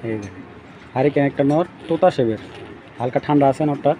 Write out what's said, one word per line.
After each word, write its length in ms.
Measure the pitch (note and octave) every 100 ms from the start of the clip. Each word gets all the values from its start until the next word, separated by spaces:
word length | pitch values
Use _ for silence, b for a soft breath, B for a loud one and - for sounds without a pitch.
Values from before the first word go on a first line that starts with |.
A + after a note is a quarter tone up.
এই 60 | A#2
দেখেন, 340 | A2 G2 - - - - - -
হারিকেন 320 | B2+ C#3+ C#3+ C#3+
একটা 180 | -
নর, 220 | C#3 D3 F3+ - -
তোতা 240 | E3 F3+
শেপের, 260 | - A#2+ G#2+ - - - - - -
হালকা 200 | B2 C#3
ঠান্ডা 280 | - D3 C#3
আছে 180 | C#3 D3+
নরটা। 300 | C#3+ C#3 D#3